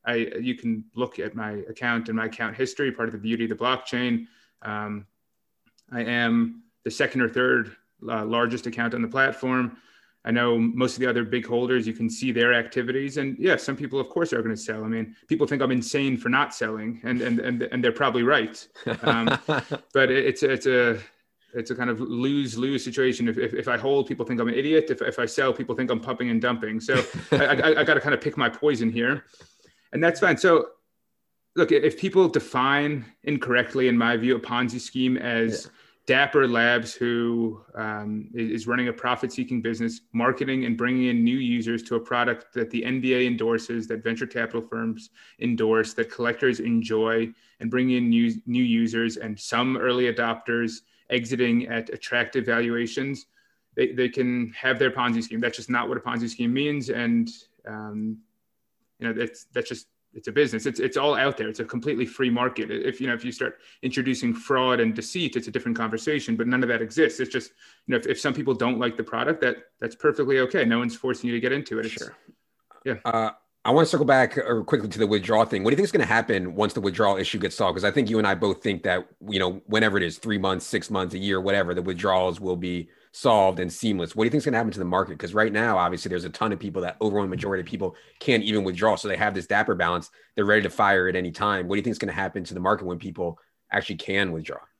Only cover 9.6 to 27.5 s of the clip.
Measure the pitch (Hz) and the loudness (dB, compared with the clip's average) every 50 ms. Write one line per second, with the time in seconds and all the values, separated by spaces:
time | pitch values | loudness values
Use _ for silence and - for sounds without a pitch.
9.6 | 123 117 120 - _ _ _ _ _ _ _ _ _ 113 117 120 120 120 117 117 | 0 -2 -6 -12 _ _ _ _ _ _ _ _ _ 0 2 2 4 4 4 4
10.6 | 117 117 117 123 127 123 - 123 127 127 113 120 117 107 - 123 110 - 120 120 | 2 2 2 2 0 0 0 0 0 0 0 0 0 0 -2 -4 -2 -2 -2 0
11.6 | 123 123 127 123 110 113 110 - 113 113 - - 131 131 113 117 120 120 123 120 | 2 2 2 2 2 -2 -4 -2 -4 -4 -2 -2 -4 -2 2 2 4 4 4 2
12.6 | 117 - - 131 120 120 127 135 139 139 135 151 135 135 127 - 151 185 160 - | 2 0 -4 -4 -2 0 -2 -2 -4 -2 -4 -4 -4 -4 -4 0 2 2 2 2
13.6 | - - 135 127 147 127 131 135 131 - - 170 170 165 - 117 110 113 110 107 | 0 -6 -6 -4 -6 -4 -2 -4 -4 -2 0 -2 0 0 0 -2 -2 -2 -4 -6
14.6 | - - 110 110 110 110 113 113 110 110 - _ _ _ 156 160 147 - 147 131 | -6 -8 -6 -6 -4 -4 -4 -4 -4 -8 -10 _ _ _ 0 2 2 0 2 0
15.6 | 135 127 127 123 113 - - 143 139 139 127 117 - 117 127 139 143 - - - | 2 2 2 0 -2 -2 -2 0 0 0 0 0 0 2 2 2 2 0 -2 -4
16.6 | 123 110 110 110 107 113 117 - - 127 123 123 120 123 117 117 - 127 123 117 | -4 -4 -4 -4 -6 -8 -8 -6 -4 -2 -2 0 0 0 0 0 0 -2 -2 -2
17.6 | 117 - - 127 123 123 117 - 143 131 117 123 120 127 151 135 110 110 - - | -2 -2 -2 2 2 2 2 2 0 2 2 2 4 4 4 2 2 -2 -6 -14
18.6 | - _ _ - - - 113 - - - 117 117 117 117 135 - - - 151 135 | -20 _ _ -12 -6 -6 -6 0 0 2 2 2 2 0 0 0 -2 -2 -2 -2
19.6 | - - 143 - _ _ - 135 135 127 127 131 - 135 127 - 147 135 135 123 | -2 -6 -10 -10 _ _ 4 4 4 6 4 4 2 2 0 2 2 2 2 2
20.6 | - 135 127 123 123 120 113 107 - - _ _ _ _ _ _ _ _ - 120 | 2 2 4 4 4 4 2 -2 -6 -16 _ _ _ _ _ _ _ _ -8 -8
21.6 | 113 - 123 120 123 120 117 110 127 113 123 120 127 135 143 143 139 123 110 113 | -6 -6 -4 -4 -2 -2 -2 -2 -4 -4 -2 -2 0 0 0 0 -2 -2 -2 -2
22.6 | 123 139 139 127 - 131 117 139 131 131 120 - 123 117 110 - 120 110 - - | -2 0 0 -2 -4 -4 0 2 2 2 2 2 0 0 0 0 -2 -2 -2 -4
23.6 | 120 131 123 113 120 135 143 139 135 - 156 - 120 117 127 117 117 120 117 127 | 0 0 -2 0 2 2 2 2 2 0 -4 -4 -4 -2 -2 0 0 0 0 0
24.6 | 135 151 160 156 156 160 135 - - - - - 120 110 - - 135 131 120 - | 2 4 4 4 4 2 -2 -2 -2 -4 -2 -2 -4 -2 0 0 2 2 0 -2
25.6 | 123 - 113 123 127 123 123 113 - 131 123 - 127 120 117 113 113 123 120 113 | -4 -4 -2 -2 0 -2 -2 -2 -2 -6 -6 -4 -2 0 0 2 2 0 0 -2
26.6 | 113 107 110 110 110 - 131 127 120 - - - - - 151 131 143 127 | -4 -6 -6 -6 -2 2 2 2 2 0 -8 -12 -2 0 2 4 4 4